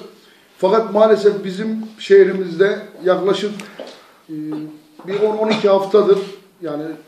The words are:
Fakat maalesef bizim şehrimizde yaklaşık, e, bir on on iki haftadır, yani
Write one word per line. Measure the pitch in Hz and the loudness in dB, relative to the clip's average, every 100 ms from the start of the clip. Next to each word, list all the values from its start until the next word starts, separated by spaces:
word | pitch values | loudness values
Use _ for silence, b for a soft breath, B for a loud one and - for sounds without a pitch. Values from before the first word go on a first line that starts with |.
| - b b b b _ | -12 b b b b _
Fakat | 190 220 214 | 0 0 0
maalesef | 208 220 214 202 196 | 2 4 4 2 0
bizim | 190 185 220 220 - - | -4 -8 -6 -8 -10 -10
şehrimizde | - 196 185 190 180 165 196 214 - - | 4 6 6 2 -4 -2 -2 -2 -10 -6
yaklaşık, | 175 170 190 190 208 202 - - - B B B - | -2 0 0 -2 -4 -8 -16 -18 -18 B B B -16
e, | 156 151 151 156 - _ - 175 | -12 -10 -10 -12 -18 _ -18 -10
bir | 208 | -2
on | 214 214 | -2 0
on | 220 | -2
iki | 214 202 | 0 2
haftadır, | 196 190 208 180 196 190 - - _ | 2 4 4 4 2 0 -12 -20 _
yani | 165 147 160 151 | -10 -8 -8 -12